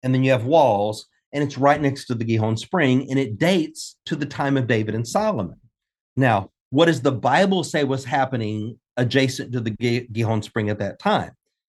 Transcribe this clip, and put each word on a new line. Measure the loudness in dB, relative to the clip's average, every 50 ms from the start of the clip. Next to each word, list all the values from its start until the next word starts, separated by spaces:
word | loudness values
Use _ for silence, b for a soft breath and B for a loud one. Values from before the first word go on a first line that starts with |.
and | -2 0 0
then | 2 4
you | 4
have | 2 2 2
walls, | 2 4 4 6 4 4 2 0 -2 -4 -6 -12 _ _ _ _ _
and | -4 -4 -4
it's | -4 -2 2
right | 4 4 4 4
next | 2 0 -2 -2 -6
to | -6 -4
the | -4 -2
Gihon | 0 0 0 2 0 -2
Spring, | -4 -4 -2 0 2 4 4 4 2 0 0
and | -2 -2
it | -2 -2 -2 0
dates | 2 2 2 2 0 -2 -8 -14 -16 -16 -18 _ _
to | -6 -4
the | -4 -4
time | -8 -6 -4 -2 0 0
of | 0 2
David | 2 0 0 0 -2 -4
and | -4 -6
Solomon. | -2 -2 -2 0 0 -2 -2 -6 -6 -10 -16 _ _ _ _ _ _ _ _ _ _ _
Now, | 0 2 2 2 2 0 -6 _ _ _ _
what | 2 4 4
does | 4 4 2
the | 0 0
Bible | -2 0 0 2 4 4 4 2 2 0 -2
say | -2 -2 -2 0
was | 0 -2 -4 -4
happening | -2 0 0 0 0 -2 -4 -4 -4 -4 -6 -8 -8 -12 -14 _ _ _
adjacent | -4 -2 2 2 2 2 2 -2 -6 -8 -6
to | -6 -4
the | -4 -4
Gi-, | -4 -2 -2 -2 -2 -2 -4 -6
Gihon | -4 -2 -2 0 0 -2
Spring | -4 -4 -4 -4 -2 -2
at | -2 -2
that | -4 -6 -8 -4
time? | -2 0 0 0 -2 -6 -12 _ _ _ _ _ _ _